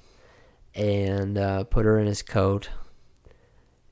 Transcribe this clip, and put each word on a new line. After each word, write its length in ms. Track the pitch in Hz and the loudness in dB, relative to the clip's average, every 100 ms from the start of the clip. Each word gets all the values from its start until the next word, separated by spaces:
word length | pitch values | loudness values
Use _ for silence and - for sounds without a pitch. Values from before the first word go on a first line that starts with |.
| - _ - - - _ - | -20 _ -20 -20 -20 _ -18
and, 640 | - 104 101 98 98 98 101 | -4 -2 0 0 -2 -2 -2
uh, 240 | 98 98 | -2 -2
put 220 | 95 - | 0 2
her 160 | 107 107 | 4 4
in 60 | 104 | 2
his 120 | 104 | -2
coat 480 | - 110 95 101 - - - - - _ - - _ _ _ _ _ | -4 0 0 0 -4 -10 -12 -16 -20 _ -20 -20 _ _ _ _ _